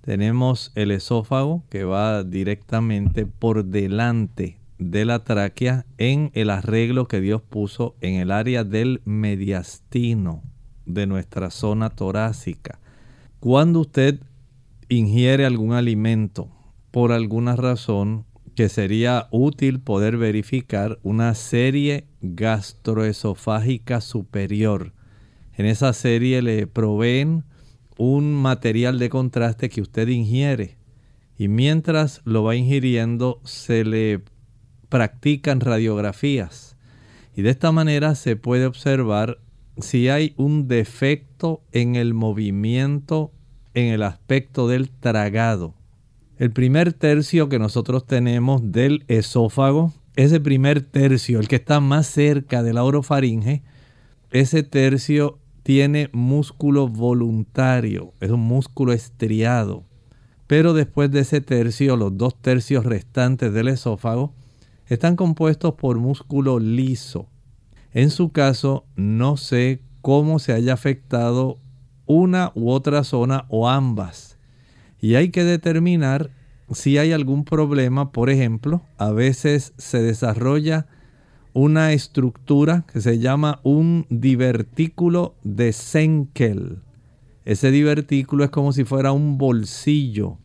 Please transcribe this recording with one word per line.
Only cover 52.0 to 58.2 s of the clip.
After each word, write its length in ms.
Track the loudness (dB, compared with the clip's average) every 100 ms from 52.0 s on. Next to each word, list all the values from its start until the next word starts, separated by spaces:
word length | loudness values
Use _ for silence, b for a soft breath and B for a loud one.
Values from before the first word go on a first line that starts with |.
| 2
cerca 560 | 2 2 2 0 -2
de 100 | 0
la 120 | 0
orofaringe, 800 | 2 0 0 0 0 0 -2 -4 b b b b b b _
ese 320 | 0 2 2
tercio 760 | 0 2 2 2 0 0 0 -4 -20 -20 0
tiene 440 | 4 4 2 -2
músculo 720 | -2 0 0 -2 -2 0 2 2
voluntario, 1300 | 0 0 0 0 -2 -4 0 2 2 0 -6 -10 _